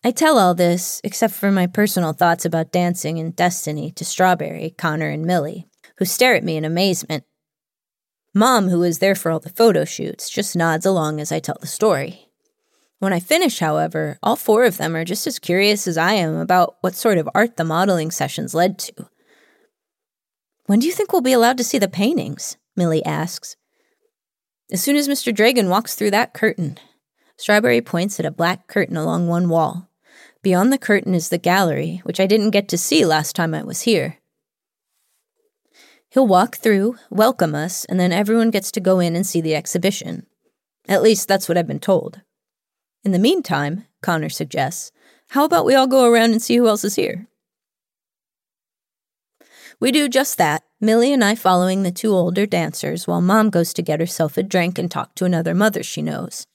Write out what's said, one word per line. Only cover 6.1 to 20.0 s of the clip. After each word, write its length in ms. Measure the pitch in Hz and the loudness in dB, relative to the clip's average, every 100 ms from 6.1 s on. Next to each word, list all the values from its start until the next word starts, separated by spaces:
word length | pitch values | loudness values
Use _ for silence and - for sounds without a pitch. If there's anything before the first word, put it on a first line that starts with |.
| - 254 220 | 2 4 4
at 80 | |
me 140 | 165 160 | 0 -4
in 80 | 156 | -2
amazement. 580 | 170 190 180 - 151 - _ _ _ _ _ _ _ _ _ _ | 0 0 0 -4 -8 -10 _ _ _ _ _ _ _ _ _ _
Mom, 340 | 196 233 247 190 | 2 4 4 2
who 160 | 175 | 2
is 160 | 175 165 | 0 2
there 160 | 190 190 | 0 0
for 160 | 165 | -2
all 80 | 160 | -4
the 100 | 165 | -6
photo 360 | - 233 170 151 | 2 4 4 -2
shoots, 440 | - - - - | -6 -8 -8 -10
just 260 | - - 175 | -6 -4 -2
nods 300 | 165 160 190 | 0 0 0
along 340 | 190 156 151 | 0 -2 -4
as 120 | 147 | -6
I 80 | 160 | -6
tell 180 | - - | -6 -10
the 80 | - | -10
story. 640 | - 214 156 139 175 _ _ _ _ _ _ _ _ | -2 0 0 -4 -12 _ _ _ _ _ _ _ _
When 140 | 196 | -2
I 60 | 180 | -2
finish, 400 | 180 320 349 - | 0 0 2 0
however, 580 | 160 151 156 160 156 143 | -2 0 -2 -4 -6 -4
all 140 | - - | -4 -2
four 300 | - 214 240 | 2 4 2
of 120 | 185 | 0
them 180 | 160 160 | -6 -6
are 100 | 165 | -6
just 220 | 202 - | -6 -6
as 120 | 247 | -8
curious 480 | - 180 202 208 190 | -2 0 2 0 -2
as 100 | 165 | -2
I 160 | 170 | 0
am 240 | 214 165 160 | 0 0 -2
about 400 | - 185 175 - | 0 2 2 0
what 140 | 185 180 | -6 -2
sort 220 | 233 190 | 0 2
of 120 | 151 | 0
art 240 | - 233 - | 0 -2 -2
the 60 | |
modeling 480 | 160 160 196 180 160 | -2 0 2 0 -2
sessions 420 | - 139 - 139 | -4 -6 -4 -6
led 260 | 147 180 202 | 0 0 0
to. 300 | - - - _ _ _ _ _ _ _ _ _ | -12 -14 -20 _ _ _ _ _ _ _ _ _